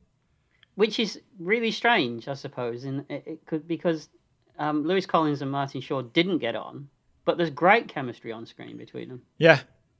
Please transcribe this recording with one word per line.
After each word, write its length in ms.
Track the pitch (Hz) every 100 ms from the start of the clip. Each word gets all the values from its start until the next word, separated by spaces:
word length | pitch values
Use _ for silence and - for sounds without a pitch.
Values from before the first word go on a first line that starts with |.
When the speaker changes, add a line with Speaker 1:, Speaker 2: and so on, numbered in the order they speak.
| _ _ _ _ _ _ _
Speaker 1:
Which 240 | - 220 214
is 220 | 214 - - 196
really 320 | 170 233 226
strange, 560 | 214 233 226 123 117 127
I 60 |
suppose, 500 | 139 139 - 123 120
in, 220 | 135 139 -
it, 140 | 143 -
it 200 | 156 -
could, 200 | 156 165
because, 420 | 160 180 160 - _ _ _ _ -
um, 260 | 147 151 151
Lewis 200 | 190 185
Collins 340 | 175 156 143
and 100 | 135
Martin 300 | 139 139 135
Shaw 220 | - 135
didn't 360 | 120 165 175 160
get 160 | 117 113
on, 320 | - 131 143 _ _ _
but 140 | - 156
there's 100 | 165
great 380 | 139 175 233 -
chemistry 420 | - 127 113 117
on 120 | 110
screen 320 | 113 - 117 117
between 320 | 117 127 117
them. 140 | 127 - -
Speaker 2:
Yeah. 220 | 160 160 - _ _ _